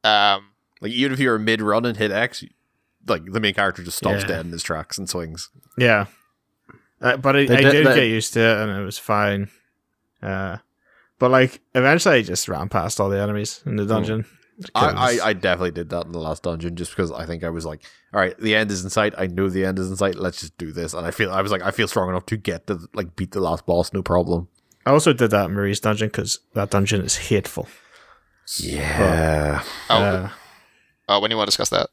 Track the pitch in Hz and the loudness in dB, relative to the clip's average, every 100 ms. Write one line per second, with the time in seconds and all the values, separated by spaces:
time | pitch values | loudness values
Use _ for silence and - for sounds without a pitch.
0 | 110 107 101 98 101 _ _ _ 104 120 | 4 4 4 2 -4 _ _ _ -6 0
1 | 139 131 131 110 110 113 107 104 120 104 | 0 2 2 2 2 2 2 2 0 0
2 | 107 98 120 - - _ _ _ _ _ | 0 0 -2 -6 -18 _ _ _ _ _
3 | - 90 85 104 104 98 98 90 87 - | -4 -4 -2 -2 0 2 0 -2 -10 -4
4 | 95 101 95 85 85 85 - 80 78 - | -2 -2 -2 -4 -6 -8 -6 -6 -6 -10
5 | 92 90 82 80 - _ _ - 123 104 | -8 -8 -8 -12 -16 _ _ 2 4 4
6 | 98 _ _ _ _ _ _ - _ _ | 0 _ _ _ _ _ _ -20 _ _
7 | 123 131 135 139 139 127 139 147 143 131 | 0 0 2 2 6 6 8 6 6 6
8 | 120 110 - 117 113 107 107 98 98 - | 4 0 0 2 4 4 0 -4 -6 -8
9 | - 104 104 101 98 _ _ _ _ _ | -2 2 2 0 -4 _ _ _ _ _
10 | _ _ 101 95 95 87 _ _ _ _ | _ _ -8 -6 -6 -8 _ _ _ _
11 | _ _ 127 131 127 - _ 127 131 165 | _ _ 4 6 4 0 _ 2 4 4
12 | 196 135 98 90 - 82 95 95 87 - | 6 4 2 -4 -4 -6 -2 -2 -2 -2
13 | 98 98 104 104 107 - 147 107 101 110 | 0 0 -2 -2 -6 -8 -6 -4 0 0
14 | 107 110 107 _ _ - - 110 147 - | 0 -4 -6 _ _ -20 -6 0 0 2
15 | 127 120 110 98 98 87 90 85 82 87 | 2 2 0 0 0 0 -2 -4 -6 -6
16 | 82 85 78 82 87 82 85 85 85 - | -6 -8 -6 -6 -6 -6 -8 -8 -10 -4
17 | 87 62 82 85 85 82 80 78 - _ | -4 -4 -8 -6 -6 -6 -8 -12 -18 _
18 | _ 104 92 - 110 107 107 95 95 110 | _ -2 -2 -2 0 2 2 -4 -2 0
19 | 107 - 92 90 98 92 95 95 92 95 | 0 0 -4 0 0 0 -2 -2 -4 0
20 | 98 92 92 - 80 - 82 80 82 85 | -2 0 -6 -6 -14 -12 -10 -8 -8 -6
21 | 85 - 101 95 98 95 92 - 101 113 | -6 -2 -2 0 -2 -2 -2 -2 -2 0
22 | 92 92 - 110 101 82 - 92 85 - | 0 -4 -4 -6 -4 -6 -6 -8 -8 -10
23 | 87 - 92 101 87 85 - 87 87 95 | -10 -8 -6 -2 -2 -2 0 0 0 -4
24 | 92 87 85 85 87 _ _ _ - 147 | 0 0 2 -2 -4 _ _ _ 2 4
25 | 156 127 117 104 92 101 101 98 110 107 | 4 4 4 2 0 -2 -2 0 0 0
26 | 107 - - - _ - 101 101 98 104 | -2 -4 -4 -8 _ -6 0 2 2 0
27 | - - - 104 - - - - _ - | 0 -4 2 0 0 -10 -12 -16 _ -20
28 | - _ _ _ - - - 71 73 76 | -20 _ _ _ -10 -8 -6 -4 -2 2
29 | 95 82 80 76 76 71 - - - 110 | 2 4 2 2 0 -2 -6 -14 0 2
30 | 101 92 98 - - - _ _ _ _ | 2 0 -4 -12 -20 -20 _ _ _ _
31 | - 101 107 113 101 - 104 - - | 0 0 2 0 0 0 0 0 -2